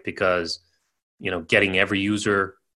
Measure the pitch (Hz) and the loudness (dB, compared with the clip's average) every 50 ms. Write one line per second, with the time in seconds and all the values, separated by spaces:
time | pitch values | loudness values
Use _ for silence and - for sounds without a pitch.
0 | - - 85 - 101 92 90 87 85 82 - - _ _ _ _ _ _ _ _ | -8 -8 -4 -2 0 0 2 0 -2 -4 -8 -10 _ _ _ _ _ _ _ _
1 | _ _ _ - - 95 92 87 82 - 113 104 101 95 92 95 98 95 104 98 | _ _ _ -10 -8 -6 -6 -6 -2 2 2 4 4 4 2 2 0 2 0 0
2 | 98 104 104 101 - 107 101 98 95 95 - _ _ _ _ | 0 0 -2 0 0 0 2 2 0 -2 -6 _ _ _ _